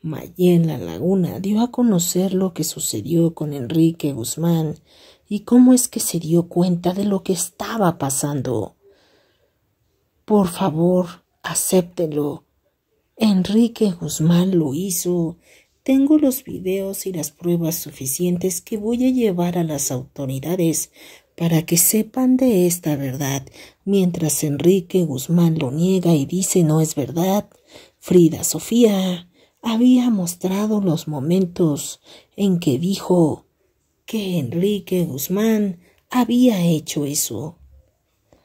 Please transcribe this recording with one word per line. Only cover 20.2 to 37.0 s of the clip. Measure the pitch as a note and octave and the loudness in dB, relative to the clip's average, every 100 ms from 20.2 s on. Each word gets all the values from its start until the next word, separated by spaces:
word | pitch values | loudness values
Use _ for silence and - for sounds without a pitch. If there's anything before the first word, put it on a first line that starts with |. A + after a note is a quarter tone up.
| C3+ C3+ C3+ F#3 E3 D3 - _ - - _ - | -8 -6 -4 0 0 -2 -6 _ -20 -20 _ -4
para | E3 E3 E3 | 0 0 2
que | E3+ | 0
sepan | - A3 A3 - B3+ B3+ | 2 0 -2 -2 2 4
de | C4 G3 F3+ | 4 4 2
esta | F3 - C#3+ | 0 -4 -2
verdad. | C#3 C3 C#3 C#3 C3+ - - _ - | -4 -4 -4 -6 -8 -20 -20 _ -2
Mientras | G3 F#3 E3+ D#3 - | 2 2 0 -2 -2
Enrique | D#3 C#3+ E3+ F#3+ F3 F#3 D#3+ | -2 2 2 2 0 -2 0
Guzmán | C3 - E3+ E3+ D#3+ | -4 0 2 4 2
lo | C3+ | -2
niega | C#3+ F3+ F#3+ E3+ | 0 0 2 2
y | D#3+ C#3 | 2 2
dice | F3+ F#3+ F#3+ | -4 0 2
no | D#3+ D#3 | 4 2
es | D#3 - | 0 -2
verdad, | B2 D#3+ F#3 G3+ G3+ _ _ - - _ | -4 -2 0 0 -4 _ _ -20 -20 _
Frida | - F3+ E3 C#3+ | 2 6 6 2
Sofía | - D#3+ - A#3 A3+ G3 F#3 F3 F3 _ _ _ | -6 -6 -2 4 4 4 -2 -4 -10 _ _ _
había | A3+ A3+ B3 B3+ B3 | -4 2 4 4 2
mostrado | G#3 F3 - F3+ G3 G#3+ G#3+ | 0 -2 -4 -4 -2 -2 0
los | F#3+ D3+ - | 0 -2 -4
momentos | D3 C#3+ F3+ F3+ F3+ E3 C#3+ - - _ - _ - | -6 -2 0 0 0 0 0 -6 -14 _ -20 _ -4
en | G3 F3 | 0 0
que | E3+ C3 | 0 -2
dijo | F3 G3 - F3+ D#3 - _ _ _ _ _ _ - | -2 -4 0 2 2 0 _ _ _ _ _ _ -8
que | A3+ G3 F3 | -6 -4 -4
Enrique | B2 E3 G3 G#3 - F#3 | -2 -2 0 -2 -2 -2
Guzmán | E3+ C3 - F#3 A3+ A3 G3+ F3 _ _ _ | -2 -4 -4 0 2 2 0 -6 _ _ _
había | B3+ A3+ A#3+ B3+ G3 | -2 2 4 4 4
hecho | E3+ D#3 C#3+ D#3 | 0 0 -2 -6